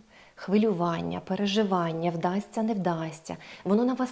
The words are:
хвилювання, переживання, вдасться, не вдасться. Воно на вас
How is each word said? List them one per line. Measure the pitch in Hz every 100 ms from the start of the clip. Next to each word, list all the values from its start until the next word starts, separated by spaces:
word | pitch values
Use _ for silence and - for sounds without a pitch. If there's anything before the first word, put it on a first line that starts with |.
| - - - -
хвилювання, | - 202 220 175 175 170 170 175
переживання, | - 190 202 202 208 185 165 165 170
вдасться, | 170 180 190 202 -
не | 220
вдасться. | 214 180 165 160 156 - 170 - -
Воно | 175 208 247
на |
вас | 254 254